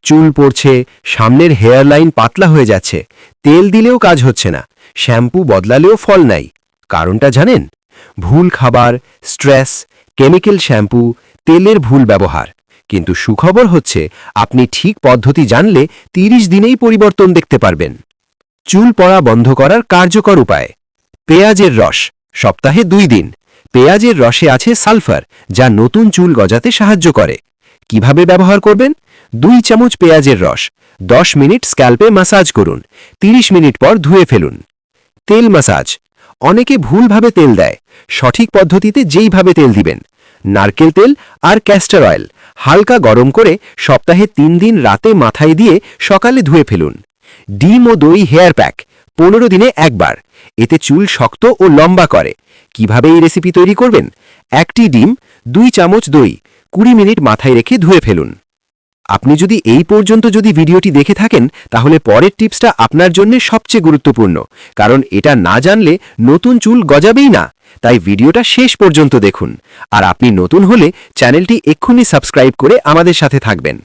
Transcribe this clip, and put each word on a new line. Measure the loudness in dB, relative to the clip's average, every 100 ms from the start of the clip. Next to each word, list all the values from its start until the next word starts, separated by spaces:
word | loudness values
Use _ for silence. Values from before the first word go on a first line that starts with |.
চুল | 0 2 2
পড়ছে, | 2 0 0 -2 -2 -4 _ -10
সামনের | -4 0 2 2 2
হেয়ারলাইন | 2 2 2 2 0 0
পাতলা | -4 0 0
হয়ে | 2 0
যাচ্ছে, | -2 -4 -10 -12 _ _ _ 0
তেল | 2 2
দিলেও | 2 0 0
কাজ | 0 0 0
হচ্ছে | -2 -6
না, | -8 -12 _ _ -10
শ্যাম্পু | -4 -2 -2 -4
বদলালেও | -2 -2 0 0 2 0
ফল | 0 2 2
নাই। | 0 -6 _ _ _ _
কারণটা | -6 -4 -2 -2
জানেন? | 0 0 -2 -4 _ _ _ _ -12
ভুল | -2 0 0
খাবার, | -2 -2 0 -2 -4 _ _ -16
স্ট্রেস, | -6 0 0 -2 -8 -16 _ _ -2
কেমিক্যাল | 2 2 0 -2
শ্যাম্পু, | -2 -2 -2 -2 -2 -6 _ _ 0
তেলের | 2 2 0
ভুল | 0 0 2
ব্যবহার। | 0 -2 -4 -10 _ _ _ _
কিন্তু | -6 -6 -6
সুখবর | -4 -2 0 2 2
হচ্ছে, | 0 -2 -8 -8 _ -12 -8
আপনি | -4 -2 -2
ঠিক | -2 -6 -2 0
পদ্ধতি | 0 0 -2 0
জানলে | 0 0 0 -2 -8 _
তিরিশ | -4 0 2 2
দিনেই | 0 0 0
পরিবর্তন | 0 2 0 2 0
দেখতে | 0 -2 -2
পারবেন। | -2 -4 -8 -10 _ _ _ _ _ _ -4
চুল | 0 0 2
পড়া | 2 2
বন্ধ | 2 0 0
করার | 0 0 0 0
কার্যকর | 0 0 0 2 0
উপায়। | 0 -2 -6 _ _ _ _ _ -2
পেঁয়াজের | 2 2 2 0 0
রস, | -2 -4 -10 _ _ -6
সপ্তাহে | -4 -2 -2 -2
দুই | 0 0 2
দিন। | 0 -2 -16 _ _ _
পেঁয়াজের | 0 2 2 0 0
রসে | 0 0 0
আছে | 0 -2 -2
সালফার, | -2 -2 -2 -6 -8 _ _
যা | -2 0 2
নতুন | 0 0 0 2
চুল | 0
গজাতে | 0 0 0 -2
সাহায্য | -2 -2 0 0
করে। | 0 -2 -6 _ _ _ _ _
কিভাবে | -2 0 0 2
ব্যবহার | 2 2 0
করবেন? | 0 0 0 -4 _ _ _
দুই | -2 2 2
চামচ | 2 0 0 0
পেঁয়াজের | 2 2 2 0 -2
রস, | -4 -10 _ _ _
দশ | 0 0 2 0
মিনিট | 0 0 -4
স্ক্যাল্পে | -2 0 2 2 2
ম্যাসাজ | 0 0 0 -2
করুন, | -2 -4 -14 _ _ _
তিরিশ | 2 2 2
মিনিট | 2 0 0
পর | 0 0 2
ধুয়ে | 2 2
ফেলুন। | 0 -2 -10 -20 _ _ _ _ _ -2
তেল | 0 2
ম্যাসাজ। | 2 0 -2 -6 -14 _ _ _ _
অনেকে | -2 0 0 -2
ভুলভাবে | -2 0 2 2 0
তেল | 2 2 2
দেয়। | 0 -4 _ _ _
সঠিক | -4 -4 -2 -2 0
পদ্ধতিতে | 0 0 -2 -2 -2
যেইভাবে | 0 2 2 0
তেল | 2 2 0
দিবেন, | -2 -6 _ _ _ _ -4
নারকেল | -2 -2 0 0
তেল | 2 2 0 _ _ -2
আর | -2 0
ক্যাস্টর | -2 0 0
অয়েল | 0 -2 -8 _ _ _
হালকা | 0 0 2 0 2
গরম | 2 2
করে | 2 0 0 _ -10 -2
সপ্তাহে | -2 0 0 0 0
তিন | 0 2
দিন | 0 0 0
রাতে | 0 0
মাথায় | 0 0 0 0 2
দিয়ে | 2 0 -4 -14
সকালে | -2 0 0 -2
ধুয়ে | 0 0 0
ফেলুন। | -2 -4 -8 _ _ _ _ -16
ডিম | -2 2 4 2
ও | 2
দই | 2 2 2
হেয়ার | 2 2
প্যাক, | 2 -4 -6 -20 _ _ -2
পনেরো | 2 2 2
দিনে | 2 0 0
একবার। | -4 -2 -4 -6 _ _ _ -6
এতে | -2 -2
চুল | 0 -2 -2
শক্ত | -4 -4 -2 -2 0
ও | 2 4
লম্বা | 2 0 0
করে। | -2 -4 -12 _ _ _ -6
কিভাবে | -2 0 2
এই | 4
রেসিপি | 2 -2 -2
তৈরি | 0 0 0
করবেন? | 0 0 -4 _ _ _ _
একটি | -4 -2 0 0
ডিম, | 2 0 -2 _ _ -6
দুই | 0 0
চামচ | 2 0 0 0
দই, | 0 0 -4 _ _ _
কুড়ি | -2 2
মিনিট | 2 2 0 -2
মাথায় | -2 0 0
রেখে | 0 -2
ধুয়ে | 2 0 0
ফেলুন। | -4 -6 -12 _ _ _ _ _ _ -8
আপনি | -4 0 0
যদি | 0 -2 0
এই | 0 2
পর্যন্ত | 0 2 0 2 0
যদি | 0
ভিডিওটি | 0 2 0 0
দেখে | -2 -2 -2
থাকেন, | 0 0 -2 -6 -8
তাহলে | -2 0 0
পরের | 2 2 2 -2
টিপসটা | -6 -2 -2 0 -2
আপনার | 0 0 0
জন্য | 0 0 -2
সবচেয়ে | -6 _ -2 0
গুরুত্বপূর্ণ, | 0 -2 0 -2 -2 -8 _ -16 -4
কারণ | 0 0 -2
এটা | -4 -2 0
না | 0 0
জানলে | 0 0 0 -2 -6 -4 0
নতুন | 0 0 0
চুল | 0 0
গজাবেই | 0 0 2 2 2
না। | 2 -2 _ _ _
তাই | -2 -2
ভিডিওটা | -2 0 0 0
শেষ | -2 0 -2 2
পর্যন্ত | 0 2 0 2 0
দেখুন। | -2 -12 -12 _ -20 -6
আর | -2
আপনি | -2 0 0 0
নতুন | 0 0
হলে | 2 2 0 -2 -18 -4
চ্যানেলটি | 0 0 0 -2 -2
এক্ষুনি | -4 0 0 2
সাবস্ক্রাইব | -2 -2 0 0 0
করে | 0 0 0
আমাদের | 0 0 0
সাথে | -2 -4
থাকবেন। | -4 -6 -6 -10